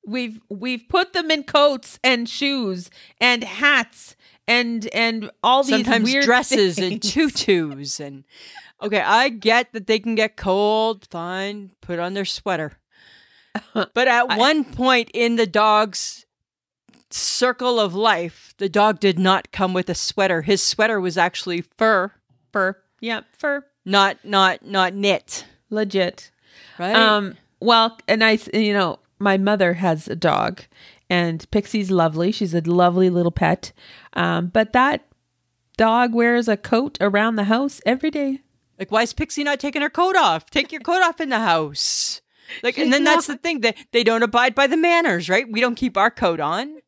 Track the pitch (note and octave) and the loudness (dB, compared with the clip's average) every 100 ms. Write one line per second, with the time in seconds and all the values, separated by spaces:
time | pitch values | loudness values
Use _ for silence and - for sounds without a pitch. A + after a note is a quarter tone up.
0 | G#3+ B3 A#3+ A3 _ G3+ B3 B3 _ F#4 | -8 -8 -8 -12 _ -10 -8 -8 _ -2
1 | F4+ F#4 D#4+ D#4 C#4 D4 D4 C4+ - - | -2 -4 -2 -4 0 2 2 0 -10 -4
2 | B3+ B3 A#3 - C#4 C#4 G#3+ F3+ F3+ - | 0 0 -4 -4 -4 -2 -4 -6 -12 -20
3 | - _ A#3+ A#3+ A3+ - C#4+ C#4 A3+ - | -20 _ 0 0 -4 -2 2 2 -2 -12
4 | - - _ _ - A#3+ A#3+ A#3 G#3+ G#3 | -20 -20 _ _ 0 0 0 -6 -6 -2
5 | A#3 A3+ G#3 _ A3+ C4 C4+ C#4+ A3 A#3 | -2 -2 -10 _ 2 4 4 0 2 2
6 | A3+ C4+ C#4 B3 B3+ B3+ F#3+ E3+ F#3 G#3 | 2 2 4 2 2 2 2 0 -4 -4
7 | G#3 C#4 D#4 - - F3+ D#3 C#3 C#3 - | -4 0 0 0 0 0 0 -8 -12 -10
8 | C#3+ C#3 _ - - - - _ G#3 G#3 | -12 -16 _ -20 -20 -20 -20 _ -4 -2
9 | - A3 C#4 A3+ A3 A#3 B3 A3+ F#3+ A3 | 2 2 2 0 2 2 0 -10 -2 -2
10 | A#3 A3 G#3+ - G3 F#3+ G#3 A3 A3 G3+ | 0 -2 -2 -4 -2 0 2 0 -2 -4
11 | _ E3+ E3+ F#3 G3 G#3 G3 _ - E3+ | _ -12 -10 -8 -8 -10 -16 _ -10 -6
12 | F3 G3 F#3+ - G3+ F3 D3+ _ _ _ | -6 -6 -6 -6 -4 -4 -6 _ _ _
13 | _ - _ _ _ G#3 - G#3+ - - | _ -20 _ _ _ -14 -8 -6 -4 0
14 | B3+ A#3+ B3 G#3+ C4 D#4 B3+ - B3+ B3 | 2 2 2 2 2 2 -2 -2 2 2
15 | A#3 - A#3 A#3 G#3+ G#3 G#3+ G#3+ G#3+ - | 0 -2 0 0 0 2 4 4 0 -4
16 | - - _ _ _ _ _ _ _ _ | -10 -12 _ _ _ _ _ _ _ _
17 | _ - - - B3 A#3+ B3 A#3+ G#3 F3+ | _ -4 -2 2 0 0 -2 0 0 0
18 | A3 F3+ E3+ - - _ G3 G3+ G#3 G#3 | 0 0 -2 -12 -20 _ -2 2 2 4
19 | G3 F3 F#3 F#3+ - - F#3 F#3 F3+ E3+ | 0 2 2 2 -2 -4 -2 -2 -4 -6
20 | - - F#3+ E3 D3+ G3 - - A3 G#3+ | -6 0 0 0 0 0 0 0 0 0
21 | F3+ E3+ F3 - F#3 F3 F3 _ A3 G3+ | -2 0 -2 -2 -6 -6 -8 _ 2 2
22 | G3 _ _ _ _ G#3 F#3+ G3 _ _ | -2 _ _ _ _ -2 -2 -4 _ _
23 | A3+ A3+ _ _ D4+ C#4+ C#4 _ F3+ G3+ | -8 -8 _ _ -4 -4 _ _ 0 2
24 | G3 - - G3 F#3+ F3 - G3 F#3 G3 | 2 0 -2 2 2 0 -4 0 0 0
25 | G3+ F3+ - - - _ _ G#3+ G#3+ F#3+ | 0 0 -4 -16 -16 _ _ -4 -2 -2
26 | F3+ - - _ _ - - - F3 A3 | -2 -6 -20 _ _ -20 -20 -8 0 2
27 | A3 G#3 G3 - _ _ G#3+ A3+ A3+ A3+ | 4 2 -2 -10 _ _ 4 4 4 -2
28 | - A3 A3 A3 - G#3+ G#3+ G3+ F3+ - | -2 2 4 2 0 0 2 2 0 -4
29 | _ _ G3+ F#3+ G3 G#3 F3+ E3+ F#3 D#3+ | _ _ 0 2 2 2 2 2 0 0
30 | - E3 E3+ - G#2+ F#3 - _ - _ | -4 -2 2 2 0 -4 -18 _ -20 _
31 | _ F3+ E3+ E3 - G#3+ G3+ G#3+ F#3+ F#3 | _ -2 0 -4 -2 -4 -2 -4 0 2
32 | E3 D#3 F3+ A3 G3 E3+ D#3+ F3 F3+ F3 | 2 2 -2 -2 -2 -2 0 4 4 4
33 | F#3 F3 E3+ - D#3+ F#3 - _ - - | 2 2 0 0 0 0 -6 _ -20 -20
34 | - - E3+ E3+ F3 A3 A3 B3 C4+ D4+ | -12 -4 -2 -2 0 0 2 2 2 0
35 | _ _ _ _ _ _ _ - A3 A#3 | _ _ _ _ _ _ _ 0 2 2
36 | B3 A#3 A#3 A#3+ A3+ G#3 - A#3 C#4+ - | 2 2 2 2 0 -2 0 -2 -2 -2
37 | G3+ G3+ A3 A3+ G3+ A3+ C#4 - - C4 | 0 2 0 0 0 0 -2 -2 -2 0
38 | D#4 D4+ C#4 C4+ _ _ _ _ F#3+ A3 | -2 -2 -4 -6 _ _ _ _ -2 0
39 | A#3 - D#4 - D4 C#4 C#4+ D4+ D4 - | 0 -4 -6 -4 -4 -4 -4 -4 -4 0
40 | F#4 F#4 B3 D#3+ _ - D4 D#4 B3+ F4+ | 2 4 2 0 _ -4 -4 -8 -2 0
41 | F4 E4 D#4 A3+ A3 E3 D3+ C#3+ - - | 0 0 -4 0 2 0 0 -6 -4 -4
42 | - - _ _ - - A#3+ C4 D4 C#4 | -6 -8 _ _ -18 -6 -6 -2 0 2
43 | D4+ D4+ D4+ C4 E4+ D4+ A3+ - - A#3+ | 4 2 0 -6 -6 -2 -2 -4 -4 0
44 | A3+ A3+ A#3 A#3+ B3+ B3+ C#4 D#4+ E4+ E4+ | 2 2 0 2 0 2 0 2 2 2
45 | E4 F3 E3 F#3+ B3+ A3 B3 A#3 B3+ G3 | 2 -2 0 -2 0 -2 -2 -2 -4 0
46 | G3+ - G3 E3 - F3+ C#4 D#4 | 0 2 -2 0 -2 -4 -6 -14